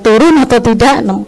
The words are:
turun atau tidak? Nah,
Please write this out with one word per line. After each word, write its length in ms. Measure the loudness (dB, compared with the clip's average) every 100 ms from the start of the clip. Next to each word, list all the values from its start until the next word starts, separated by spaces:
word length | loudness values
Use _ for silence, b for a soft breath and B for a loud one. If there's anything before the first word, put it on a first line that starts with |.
turun 400 | 0 2 2 2
atau 160 | 0 0 0
tidak? 400 | 0 0 0 -4
Nah, 160 | -8